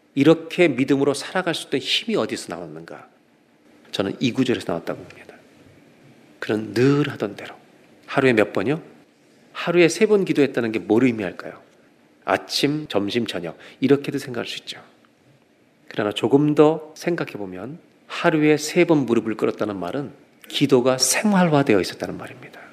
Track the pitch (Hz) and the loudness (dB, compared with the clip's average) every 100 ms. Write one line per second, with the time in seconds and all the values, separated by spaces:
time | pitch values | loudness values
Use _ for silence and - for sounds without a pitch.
0 | _ - 143 160 - - 170 123 131 139 | _ 2 4 4 2 2 2 2 0 2
1 | 139 139 - 190 180 156 - 139 135 - | 2 -2 -4 -6 -4 -6 -4 -6 -2 -4
2 | - 202 113 104 - 85 85 78 85 76 | -2 -2 -2 -4 -8 -12 -12 -14 -16 -18
3 | - _ _ _ _ _ _ _ _ - | -20 _ _ _ _ _ _ _ _ -4
4 | 98 - 127 113 123 104 - 85 - - | -4 -2 -4 0 -2 -2 -4 -8 -6 -12
5 | - - - - _ _ - _ _ _ | -12 -20 -20 -20 _ _ -20 _ _ _
6 | _ _ _ _ - 107 107 104 131 143 | _ _ _ _ -6 -6 -4 0 2 2
7 | 143 110 107 98 - - _ _ _ _ | 0 -4 -8 -8 -16 -20 _ _ _ _
8 | - - 131 113 101 - 98 156 - - | -6 0 2 4 2 0 -2 -4 -6 -20
9 | _ _ _ _ _ - - 170 165 - | _ _ _ _ _ -10 0 4 4 4
10 | 214 208 180 147 139 135 117 110 90 107 | 4 4 2 2 2 2 -2 -4 2 4
11 | 127 110 95 - 80 - - _ _ _ | 4 2 -4 -8 -14 -16 -20 _ _ _
12 | _ _ - 95 - - 143 151 151 104 | _ _ -2 -2 -2 -2 -2 -2 -4 -4
13 | 101 117 110 92 87 - - - 135 139 | -2 -2 -4 -6 -10 -12 -20 -4 2 2
14 | 143 139 135 117 110 - - - - _ | 2 -8 -8 -8 -8 -12 -14 -18 -20 _
15 | _ _ _ _ _ _ _ _ _ - | _ _ _ _ _ _ _ _ _ -4
16 | 104 101 113 139 147 147 151 160 - - | -4 -2 2 2 2 4 4 4 -8 -8
17 | - 170 151 101 98 90 110 165 _ _ | -6 -4 -6 -10 -12 -12 -14 -16 _ _
18 | _ - 170 160 151 151 - 175 170 156 | _ -2 0 4 4 2 0 0 4 2
19 | 120 113 107 107 123 - 104 98 87 123 | 4 0 0 -4 -4 -2 -6 -4 -6 -8
20 | 131 - _ _ - - 139 127 123 131 | -10 -14 _ _ -10 -2 4 4 4 2
21 | - - 214 196 180 147 139 104 85 - | 0 0 2 4 4 4 4 2 2 -4
22 | 90 90 - - - - - | -10 -10 -12 -16 -20 -20 -20